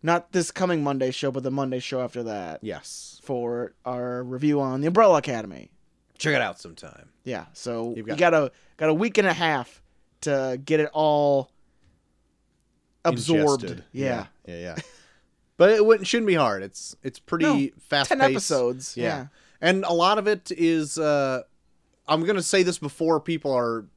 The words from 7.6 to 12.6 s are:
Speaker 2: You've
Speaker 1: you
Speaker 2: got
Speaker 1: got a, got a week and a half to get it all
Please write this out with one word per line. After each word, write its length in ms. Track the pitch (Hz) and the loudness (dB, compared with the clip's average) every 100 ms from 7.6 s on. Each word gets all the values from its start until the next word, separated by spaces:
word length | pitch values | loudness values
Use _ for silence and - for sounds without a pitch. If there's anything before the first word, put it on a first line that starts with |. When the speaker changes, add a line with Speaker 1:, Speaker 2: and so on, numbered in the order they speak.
| 127 117 117 | -8 -6 -6
Speaker 2:
You've 180 | 117 107 | -8 -8
Speaker 1:
you 80 | 110 | 2
Speaker 2:
got 20 | |
Speaker 1:
got 160 | 175 | 4
a, 180 | 165 139 _ _ _ | 4 0 _ _ _
got 120 | 156 | 0
a 40 | |
week 240 | 156 226 202 | 2 0 2
and 100 | 196 | 2
a 60 | |
half 480 | 156 165 147 120 - _ _ _ _ | 2 0 0 -4 -14 _ _ _ _
to 380 | - 139 131 127 | -2 -2 -2 -6
get 160 | 139 156 | -2 0
it 100 | 151 | 0
all 580 | 156 156 147 143 139 131 _ _ _ _ _ _ _ _ _ _ _ | 0 2 4 4 2 0 _ _ _ _ _ _ _ _ _ _ _